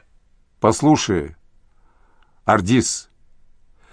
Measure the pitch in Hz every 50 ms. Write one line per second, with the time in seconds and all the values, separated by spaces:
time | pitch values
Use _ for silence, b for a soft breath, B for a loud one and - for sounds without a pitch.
0 | _ _ _ _ _ _ _ _ _ _ _ _ - 107 113 - - 151 156 -
1 | - - 101 85 71 73 78 _ _ _ _ _ _ _ _ _ _ _ _ _
2 | _ _ _ _ _ _ _ _ _ - 110 107 92 92 123 127 113 - - -
3 | - _ _ _ _ _ - - - _ - _ _ _ b b b b